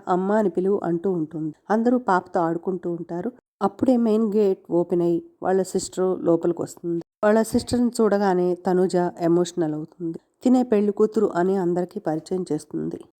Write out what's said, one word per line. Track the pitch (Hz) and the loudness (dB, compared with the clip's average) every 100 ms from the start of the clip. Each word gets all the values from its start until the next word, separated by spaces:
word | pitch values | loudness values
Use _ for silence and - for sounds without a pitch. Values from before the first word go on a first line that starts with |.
| - | -2
అమ్మ | 185 190 | 0 2
అని | 214 196 | 2 2
పిలువు" | 180 190 202 | 0 0 0
అంటూ | 170 170 196 | -2 -2 -2
ఉంటుంది. | 175 151 156 156 - - | -2 -4 -6 -8 -8 -4
అందరూ | 220 240 247 | 0 2 0
పాపతో | 247 180 - 190 | 2 0 0 -2
ఆడుకుంటూ | 165 170 196 185 175 | 0 -2 -4 -6 -6
ఉంటారు. | 170 170 170 240 - _ - | -8 -8 -8 -8 -10 _ -4
అప్పుడే | 196 - 262 247 | -4 0 2 4
మెయిన్ | 226 214 220 | 4 2 2
గేట్ | 214 202 190 - | 2 2 0 0
ఓపెన్ | 170 175 180 | 0 2 0
అయ్యి | 170 170 170 - | 2 0 -4 -6
వాళ్ళ | - 190 | 0 0
సిస్టర్ | 185 190 - - 185 180 | 0 -4 -4 -4 -2 0
లోపలికి | 170 165 175 170 | 2 2 0 -4
వస్తుంది. | - - 170 170 - - | -6 -8 -6 -6 -8 -2
వాళ్ళ | 214 220 | 2 2
సిస్టర్ని | 220 240 - 247 240 | 2 -2 -2 0 0
చూడగానే | 233 214 202 196 180 180 175 | 2 2 2 2 2 0 0
తనుజ | 196 180 185 180 175 175 | 0 2 2 2 -2 -2
ఎమోషనల్ | 165 175 175 175 156 | 2 2 2 -2 -4
అవుతుంది. | 151 156 - 165 165 _ _ | -4 -10 -10 -10 -10 _ _
తినే | 254 254 | 2 2
పెళ్లి | 247 208 208 | 2 0 0
కూతురు | 202 214 220 202 | 0 0 0 0
అని | 175 185 196 | 0 0 0
అందరికీ | 175 175 180 - | 0 -2 -4 -6
పరిచయం | 160 156 160 185 | -6 -6 -4 -6
చేస్తుంది. | 175 151 - 160 160 - - | -4 -6 -6 -10 -8 -10 -16